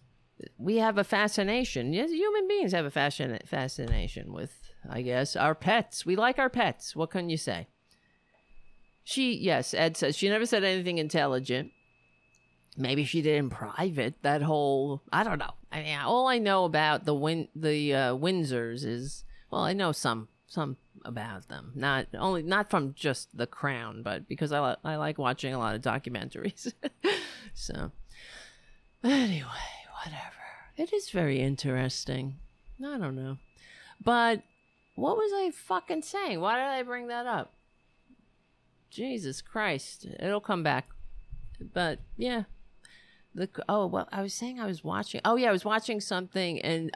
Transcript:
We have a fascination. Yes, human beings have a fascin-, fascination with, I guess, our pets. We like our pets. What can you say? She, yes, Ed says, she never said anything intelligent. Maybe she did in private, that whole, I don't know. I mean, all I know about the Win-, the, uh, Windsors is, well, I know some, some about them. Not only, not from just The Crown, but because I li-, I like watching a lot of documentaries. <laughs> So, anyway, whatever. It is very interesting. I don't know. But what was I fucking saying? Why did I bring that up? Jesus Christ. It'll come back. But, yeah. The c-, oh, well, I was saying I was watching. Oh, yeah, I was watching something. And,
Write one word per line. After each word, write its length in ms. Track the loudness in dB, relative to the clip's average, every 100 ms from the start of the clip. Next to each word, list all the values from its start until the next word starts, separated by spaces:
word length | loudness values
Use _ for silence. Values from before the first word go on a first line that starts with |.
| _ _ _ -18 -16 -6
We 200 | 0 4
have 200 | 4 4
a 80 | 2
fascination. 880 | 4 2 2 2 2 0 0 0
Yes, 180 | 2 0
human 340 | 2 2 2 2
beings 260 | 2 2
have 120 | 2 0
a 60 |
fascin-, 560 | 2 2 2 -2 -4 -4
fascination 840 | -2 -2 -4 0 2 0 -4 -10
with, 180 | -8 -10 -12 -18 -16 -8
I 140 | -6
guess, 360 | 0 0 0 2
our 180 | 2 2
pets. 500 | 4 2 2 -4 -2
We 120 | 2
like 200 | 4 4
our 100 | 2
pets. 440 | 2 2 0 -6
What 180 | -4 -2
can 180 | -2 0
you 80 | -2
say? 300 | -2 -4 -8 _ _ _ _ _ _ _ _ -20 -20 -20 -20 _ -6
She, 280 | 0 0 2
yes, 360 | 2 2 2
Ed 220 | 2 2 2
says, 220 | 0 2
she 100 | 2
never 180 | 4 4
said 200 | 4 4
anything 320 | 2 0 0
intelligent. 760 | 0 2 2 2 0 -2 -4 -12 _ _ _ _ _ _ _ _ _ -4
Maybe 300 | 0 2 2
she 160 | 2
did 160 | 4 4
in 120 | 2
private, 640 | -4 -6 -2 -2 0 -2 0
that 180 | 0 2
whole, 600 | 2 2 4 2 2 -4 0
I 120 | 0
don't 160 | 2 0
know. 140 | -4 -8 -10
I 100 | -8
mean, 160 | -4 -2
all 280 | 2 4 6
I 120 | 4
know 260 | 6 6 6
about 400 | 6 4 4 2
the 100 | 2
Win-, 320 | 2 0 -2 -2
the, 380 | 0 2 4
uh, 200 | 4 4 2
Windsors 680 | 2 2 2 0 -2 -4 -4
is, 380 | -4 -4 -8 -12 -16 -6
well, 120 | 0
I 100 | 0
know 220 | 2 0
some, 340 | 0 0 -2 -6 _ -10
some 280 | -6 -4 -6 _ -18 -10
about 420 | -8 -8 -10 -12
them. 240 | -14 -12 -4
Not 320 | 0 0 -2
only, 300 | -2 0 0
not 260 | 2 0 2
from 240 | 0 0
just 360 | -2 -2 -2 -6
The 140 | -6 -6
Crown, 540 | -2 -4 -4 -6 -8
but 240 | -6 -6 -6
because 240 | -4 0
I 200 | 2 0
li-, 60 | 0
I 140 | -4 -2
like 200 | -2 0
watching 360 | 0 0 -2
a 60 | -2
lot 160 | -2 0
of 60 |
documentaries. 920 | 0 -2 -4 -6 -8 -6 -8 -6 -10 -8
<laughs> 60 | -8 -2 0 0 -4 -12 -14
So, 380 | -10 -8 -6 -8 -10 -16 -18 -18 -18 -20 -20 -20 -20 _ _
anyway, 440 | 4 4 4 2 -2 -8 -10 -12 -16 -12
whatever. 400 | -10 -10 -12 -14 -18 -18 -12 -4
It 160 | 0
is 180 | 0 0
very 300 | 2 2 4
interesting. 960 | 2 0 0 0 0 -2 -4 -4 -4 -8 -14 _ -18 -10 -6
I 120 | -4
don't 180 | -4 -4
know. 220 | -6 -8 -12 _ -20 -20 -20 -2
But 380 | 2 6 6 2 -2 _ _ _ _ -2
what 200 | 0 2
was 160 | 2
I 180 | 2 0
fucking 500 | -2 -2 -2 0 -4
saying? 400 | -4 -4 -2 0
Why 160 | 2 2
did 100 | 0
I 160 | -2
bring 240 | -4 -6 -6
that 180 | -6 -2
up? 280 | -2 -4 _ _ _ _ _ _ _ _ _ _ _ _ _ _
Jesus 520 | -8 -6 -4 -6 -8
Christ. 640 | -6 -2 0 0 -4 -14 -14 -6
It'll 220 | -2 -2
come 220 | 0 0
back. 260 | 2 0 -2 -10 -12 -12 -12 -10 -10 -12 -6
But, 260 | -2 -2 -2 -8 -4
yeah. 260 | -2 -2 -4 -10 -20 -20 -20 -20 -20 _ _
The 160 | -6 -6 -4
c-, 80 | 0
oh, 160 | 2 2
well, 220 | -2 -4
I 100 | -4
was 120 | -6
saying 260 | -6 -8 -6
I 60 | -6
was 180 | -4
watching. 380 | -4 -4 -4 0
Oh, 140 | 4 4
yeah, 120 | 6
I 40 |
was 120 | 4 2
watching 360 | 0 0 -4
something. 580 | -2 -4 -2 -2 0 0
And, 300 | 0 0 2